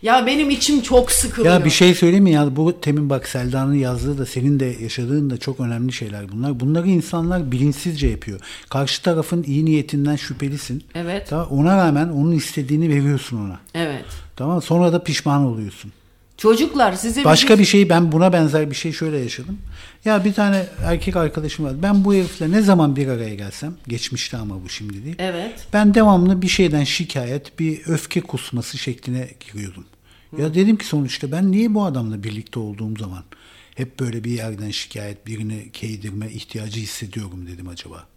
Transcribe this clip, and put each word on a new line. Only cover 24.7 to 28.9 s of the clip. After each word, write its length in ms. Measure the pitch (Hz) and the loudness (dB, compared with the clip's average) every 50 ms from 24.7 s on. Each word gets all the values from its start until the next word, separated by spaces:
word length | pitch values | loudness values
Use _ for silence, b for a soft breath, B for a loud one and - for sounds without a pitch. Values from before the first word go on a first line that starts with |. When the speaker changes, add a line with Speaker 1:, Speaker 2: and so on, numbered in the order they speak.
| - - 107 104 101 98 107 | -14 -12 -12 -12 -12 -12 -10
Speaker 2:
değil. 100 | 143 170 - | -12 -10 -8
Speaker 1:
Evet. 480 | 180 190 175 170 180 226 233 - - - - | -6 -6 -6 -6 -8 -10 -12 -14 -16 -2 0
Speaker 2:
"Ben 200 | 208 214 208 196 | 4 4 6 6
devamlı 480 | 226 220 214 196 180 175 185 190 180 | 8 8 8 8 6 6 4 4 4
bir 60 | 180 180 | 2 0
şeyden 360 | - - 190 170 151 151 143 | 2 2 2 4 4 2 0
şikayet, 760 | 135 - - 170 160 - 139 123 120 131 143 139 - _ - | 0 -2 -4 -4 -4 -4 -6 -4 -4 -6 -8 -8 -10 _ -4
bir 220 | 160 160 156 151 - 160 | -4 -4 -4 -4 -4 -2
öfke 340 | 165 147 - - - 180 | -2 -2 -2 -2 -4 -4
kusması 560 | 170 - - 131 - - - 120 110 - - 131 | -4 -4 -8 -8 -8 -6 -8 -6 -6 -6 -10 -10
şekline 500 | - - | -8 -8